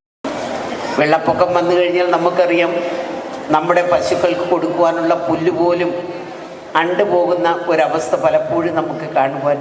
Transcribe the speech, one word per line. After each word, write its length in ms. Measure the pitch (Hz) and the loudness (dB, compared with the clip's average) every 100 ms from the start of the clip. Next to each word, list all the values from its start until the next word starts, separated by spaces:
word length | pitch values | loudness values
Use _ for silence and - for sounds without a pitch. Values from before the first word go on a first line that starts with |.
| _ _ - - - - - - - - | _ _ -10 -8 -8 -8 -8 -8 -6 0
വെള്ളപ്പൊക്കം 540 | 151 160 165 160 180 | 2 2 2 0 2
വന്നു 200 | 175 170 180 | 2 2 2
കഴിഞ്ഞാൽ 340 | 175 175 180 | 2 2 2
നമുക്കറിയാം 600 | 170 170 180 175 170 170 175 170 165 - - - - - | 2 0 2 2 2 2 0 -4 -6 -6 -8 -10 -10 0
നമ്മുടെ 320 | 156 170 180 175 | 0 4 2 4
പശുക്കൾക്ക് 540 | 175 - 180 175 175 175 | 2 2 0 0 0 0
കൊടുക്കുവാനുള്ള 640 | 175 156 170 165 170 165 175 - | 0 0 2 2 2 0 0 0
പുല്ല് 220 | 156 165 | 0 0
പോലും 440 | 170 175 175 175 175 - - - - - - - 156 | 2 2 2 0 -2 -6 -10 -12 -12 -14 -14 -4 0
അണ്ടുപോകുന്ന 720 | 170 180 202 175 175 175 170 170 - | 0 0 2 2 2 2 0 0 0
ഒരവസ്ഥ 460 | 160 147 160 - | 2 2 0 -2
പലപ്പോഴും 600 | - 156 156 156 165 170 | 0 2 2 0 -2 0
നമുക്ക് 340 | 160 156 - - 143 | -2 -4 -6 -4 0
കാണുവാൻ 420 | 135 - 143 139 | 0 0 -2 -2